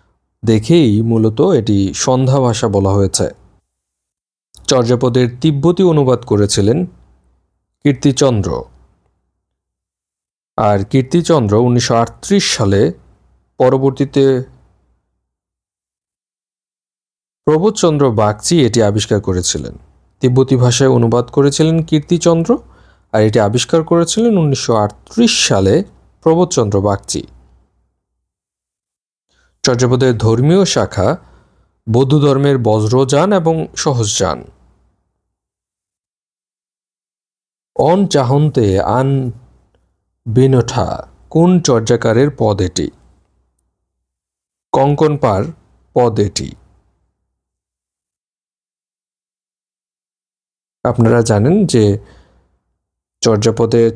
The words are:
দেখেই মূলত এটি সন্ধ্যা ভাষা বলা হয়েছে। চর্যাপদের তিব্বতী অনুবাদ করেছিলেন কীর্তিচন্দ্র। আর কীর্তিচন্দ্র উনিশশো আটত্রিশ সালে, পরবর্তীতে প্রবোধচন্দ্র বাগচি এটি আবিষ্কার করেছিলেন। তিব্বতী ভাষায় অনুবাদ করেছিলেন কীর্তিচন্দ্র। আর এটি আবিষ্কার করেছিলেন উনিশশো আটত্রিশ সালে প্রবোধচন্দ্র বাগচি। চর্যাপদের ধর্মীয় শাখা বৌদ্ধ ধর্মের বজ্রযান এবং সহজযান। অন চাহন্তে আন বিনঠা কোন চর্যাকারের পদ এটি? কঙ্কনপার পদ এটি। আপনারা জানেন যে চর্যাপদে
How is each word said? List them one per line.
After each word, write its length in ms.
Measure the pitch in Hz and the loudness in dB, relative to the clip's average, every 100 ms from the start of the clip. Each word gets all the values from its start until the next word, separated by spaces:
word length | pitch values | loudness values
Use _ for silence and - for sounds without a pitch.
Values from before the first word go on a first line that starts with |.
| _ _ _ _ 110 | _ _ _ _ 0
দেখেই 560 | 110 110 170 123 104 | 0 2 2 2 2
মূলত 400 | 113 113 110 110 | 0 0 0 0
এটি 520 | 185 139 107 101 98 | 0 0 0 0 0
সন্ধ্যা 460 | - 135 127 131 139 | -2 -2 0 2 0
ভাষা 280 | 123 110 113 | 0 -2 -2
বলা 220 | 98 98 | 0 0
হয়েছে। 400 | 101 95 - 90 - _ _ _ _ _ _ _ _ _ _ _ - - | 0 0 -2 -6 -8 _ _ _ _ _ _ _ _ _ _ _ -10 -2
চর্যাপদের 600 | 131 117 123 127 127 123 - | 0 0 0 0 0 -2 -2
তিব্বতী 420 | 160 139 165 175 | -2 0 0 0
অনুবাদ 360 | 180 151 131 120 | 2 2 0 0
করেছিলেন 680 | - 104 101 110 101 156 180 - _ _ _ _ _ _ _ _ | 0 0 0 0 0 0 -4 -10 _ _ _ _ _ _ _ _
কীর্তিচন্দ্র। 800 | 143 127 147 123 135 110 90 60 - _ _ _ _ _ _ _ _ _ _ _ _ _ _ _ _ _ _ - | -2 0 0 2 0 0 -2 -6 -10 _ _ _ _ _ _ _ _ _ _ _ _ _ _ _ _ _ _ -4
আর 280 | 107 101 101 | 0 0 -2
কীর্তিচন্দ্র 720 | 131 127 170 165 156 104 107 | -2 0 -2 0 0 2 0
উনিশশো 380 | 123 120 120 117 | 2 0 0 0
আটত্রিশ 640 | 117 - - 196 - - | -2 -6 -2 -2 0 -2
সালে, 360 | 101 101 147 - _ _ _ _ _ - | 0 2 0 -4 _ _ _ _ _ -2
পরবর্তীতে 840 | 127 135 135 131 135 139 135 127 131 _ _ _ _ _ _ _ _ _ _ _ _ _ _ _ _ _ _ _ _ _ _ _ _ _ _ _ _ _ 147 | 0 2 0 -2 -2 0 2 0 -6 _ _ _ _ _ _ _ _ _ _ _ _ _ _ _ _ _ _ _ _ _ _ _ _ _ _ _ _ _ 0
প্রবোধচন্দ্র 680 | 156 208 208 170 147 135 | 0 0 0 0 0 0
বাগচি 540 | 110 104 104 - 170 117 | 0 0 -2 -2 0 2
এটি 180 | 117 | 2
আবিষ্কার 380 | 104 104 - 104 | 0 0 -2 -4
করেছিলেন। 560 | 98 90 - 76 62 - _ _ _ _ | -2 -4 -4 -6 -10 -16 _ _ _ _
তিব্বতী 360 | 127 127 131 127 | 0 2 2 2
ভাষায় 340 | 123 117 135 | 2 2 2
অনুবাদ 380 | 123 117 123 123 | 2 2 0 -2
করেছিলেন 560 | 143 143 139 160 165 | 0 0 0 0 -2
কীর্তিচন্দ্র। 720 | 160 156 - 170 170 165 170 285 - _ _ _ _ | -2 -2 -2 0 0 0 0 -4 -6 _ _ _ _
আর 100 | 110 | 0
এটি 180 | 110 113 | 2 2
আবিষ্কার 440 | 104 120 - 165 | 0 -2 -2 -2
করেছিলেন 540 | 160 170 165 220 233 196 | 0 0 0 -2 0 0
উনিশশো 380 | 147 131 - 110 | 0 -2 0 0
আটত্রিশ 720 | 104 - - - 233 - - | 0 -4 -8 0 0 0 0
সালে 360 | 101 98 151 - _ _ _ | 0 2 0 -2 _ _ _
প্রবোধচন্দ্র 600 | 160 165 175 131 104 101 | 0 0 0 -2 -2 0
বাগচি। 460 | 101 98 - - - - _ _ _ _ _ _ _ _ _ _ _ _ _ _ _ _ _ _ _ _ _ _ | -2 -4 -6 -10 -10 -20 _ _ _ _ _ _ _ _ _ _ _ _ _ _ _ _ _ _ _ _ _ _
চর্যাপদের 540 | 135 120 123 127 131 110 | -4 0 0 2 0 0
ধর্মীয় 480 | 110 113 147 185 180 | 0 0 2 2 0
শাখা 520 | 120 95 - 101 175 - _ _ _ _ _ 113 | -2 -4 -2 -2 -4 -10 _ _ _ _ _ -2
বৌদ্ধ 300 | 117 135 147 | 0 2 2
ধর্মের 380 | 143 135 143 135 | 2 2 0 0
বজ্রযান 760 | 110 107 107 127 131 143 190 | 0 0 0 0 0 0 0
এবং 340 | 196 165 160 - - | 0 -2 -4 -6 -6
সহজযান। 680 | 156 120 104 - 90 62 - _ _ _ _ _ _ _ _ _ _ _ _ _ _ _ _ _ _ _ _ _ _ _ _ _ _ _ _ _ _ _ _ - | -4 -2 -4 -2 -4 -6 -12 _ _ _ _ _ _ _ _ _ _ _ _ _ _ _ _ _ _ _ _ _ _ _ _ _ _ _ _ _ _ _ _ -2
অন 320 | 139 190 185 | 0 0 0
চাহন্তে 720 | 143 127 143 151 131 101 95 | 0 0 0 0 0 0 0
আন 520 | - 120 135 135 127 - - _ _ _ _ _ _ _ 113 | -2 -2 -2 -2 -4 -10 -20 _ _ _ _ _ _ _ -4
বিনঠা 800 | 117 131 131 113 120 90 - - _ - | 0 2 2 0 -4 -6 -8 -14 _ -4
কোন 320 | 160 175 180 | 0 2 2
চর্যাকারের 680 | 156 117 113 117 120 113 143 - | 2 0 0 0 0 2 0 0
পদ 240 | 107 98 | -2 -2
এটি? 280 | 90 - - - _ _ _ _ _ _ _ _ _ _ _ _ _ _ _ _ _ | -4 -4 -8 -10 _ _ _ _ _ _ _ _ _ _ _ _ _ _ _ _ _
কঙ্কনপার 720 | 135 143 143 151 143 120 98 151 - _ _ _ | 0 0 2 0 0 -2 -2 -4 -10 _ _ _
পদ 260 | - 120 104 | 0 0 0
এটি। 360 | 104 - 67 - _ _ _ _ _ _ _ _ _ _ _ _ _ _ _ _ _ _ _ _ _ _ _ _ _ _ _ _ _ _ _ _ _ _ _ _ _ _ _ _ _ _ | -4 -4 -12 -16 _ _ _ _ _ _ _ _ _ _ _ _ _ _ _ _ _ _ _ _ _ _ _ _ _ _ _ _ _ _ _ _ _ _ _ _ _ _ _ _ _ _
আপনারা 380 | 120 117 113 117 | -4 0 2 2
জানেন 440 | 110 104 117 208 180 | 2 2 2 2 2
যে 320 | 120 104 98 - - _ _ _ _ _ _ _ _ _ - | 2 2 0 -8 -20 _ _ _ _ _ _ _ _ _ -4
চর্যাপদে 680 | 123 104 113 110 113 117 117 | 0 0 0 0 0 2 0